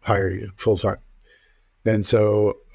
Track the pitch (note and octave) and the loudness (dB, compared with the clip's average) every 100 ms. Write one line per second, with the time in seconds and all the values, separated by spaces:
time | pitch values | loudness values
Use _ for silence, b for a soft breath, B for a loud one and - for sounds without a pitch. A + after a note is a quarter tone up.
0 | - G2+ F#2+ F#2 G2+ - - F#2+ G#2 F#2+ | -2 0 0 -4 -12 -6 -2 0 -2 -6
1 | - _ b b b b b b A2+ A2 | -12 _ b b b b b b -2 -2
2 | G2 A#2 G#2+ G#2 G#2 - _ | 2 2 2 2 0 -2 _